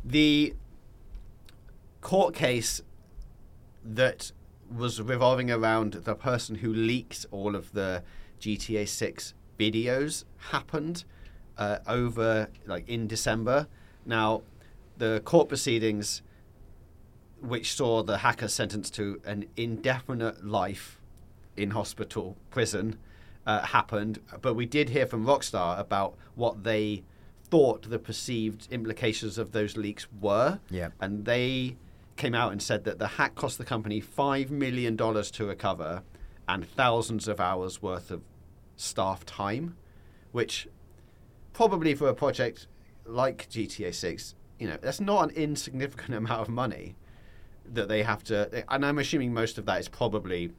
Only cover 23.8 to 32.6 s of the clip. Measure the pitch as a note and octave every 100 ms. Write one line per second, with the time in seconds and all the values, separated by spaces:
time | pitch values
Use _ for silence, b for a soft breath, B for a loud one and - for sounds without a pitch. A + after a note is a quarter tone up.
23.8 | - G#2+ A2 G#2+ - - C3 A2+ A#2 D3
24.8 | C#3+ C#3+ B2 A#2 A2+ C#3 - G2+ F2 F2+
25.8 | G#2 G2+ G2 - B A#2+ A#2 A2 G#2 G#2+
26.8 | G#2+ G2+ b b b b - E3 B2 A2
27.8 | G#2+ A2+ - A2+ - A#2+ A2 A2 - B2+
28.8 | A2 G#2+ A#2 A2 A2 F#2 G2+ A2 G#2 G#2+
29.8 | G2+ G#2+ - G#2+ G2+ G2+ C#3 G3 - F2+
30.8 | E2+ - F#2+ G#2 G#2+ A#2+ B2 C3 B2+ B2+
31.8 | B B B - A2+ A#2 A#2 G2+